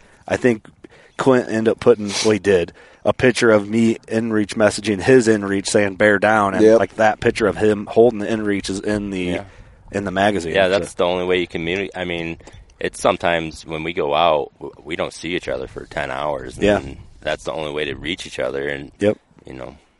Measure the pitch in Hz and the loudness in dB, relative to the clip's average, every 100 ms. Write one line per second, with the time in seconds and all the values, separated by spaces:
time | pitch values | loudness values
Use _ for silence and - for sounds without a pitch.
0 | _ _ - 98 127 110 - _ - - | _ _ -6 0 2 0 -6 _ -20 -20
1 | _ - 135 127 98 113 113 - 123 107 | _ 0 2 4 2 0 0 2 4 4
2 | 104 98 110 104 95 92 85 - - _ | 0 -2 0 2 4 2 2 -10 -20 _
3 | 104 - 127 107 117 107 101 113 113 113 | -4 2 2 4 4 4 2 2 2 0
4 | - 113 117 107 104 117 104 104 107 98 | -4 -4 0 -2 -2 0 0 0 -4 -2
5 | 90 131 110 107 98 98 - 107 101 92 | 4 6 6 2 0 -4 0 0 0 2
6 | 107 101 104 110 101 95 110 110 98 - | 2 4 4 4 2 4 6 6 2 2
7 | 107 - 117 - 107 85 107 104 101 - | 0 2 -2 0 -2 2 0 0 0 4
8 | 117 107 101 110 104 98 - 98 - 104 | 4 2 -4 -4 -2 -4 -4 -6 -4 -4
9 | 101 95 90 87 98 - - - - 101 | -4 -4 -4 -4 -8 -20 -20 -20 -8 -6
10 | 101 92 101 98 82 92 92 98 82 - | -4 0 0 0 -2 2 2 2 -2 -2
11 | 90 90 90 90 85 87 82 95 98 92 | 0 0 0 0 -2 -6 -4 -4 -6 -8
12 | 90 85 82 82 - - - _ 92 - | -6 -6 -8 -10 -16 -20 -20 _ -10 -2
13 | 127 90 90 85 80 78 - 80 80 87 | -2 0 -2 -2 -4 -10 -12 -8 -6 -4
14 | 76 73 85 76 67 _ 69 - 73 - | -2 2 2 0 -4 _ -18 -16 -12 -8
15 | 78 - 85 87 - 65 64 - 71 78 | -8 -8 -8 -6 -6 -8 -8 -14 -10 -8
16 | 69 65 73 67 64 65 98 101 69 65 | -6 -6 -6 -6 -10 -2 0 0 -2 -16
17 | - - 73 76 - 69 76 73 73 65 | -20 -10 -6 -6 -6 -8 -6 -6 -6 -6
18 | 71 92 - - 64 69 71 69 71 _ | -8 -8 -10 -6 -6 -4 -6 -8 -12 _
19 | 101 - _ _ 69 65 64 69 _ | -2 -2 _ _ -18 -16 -16 -18 _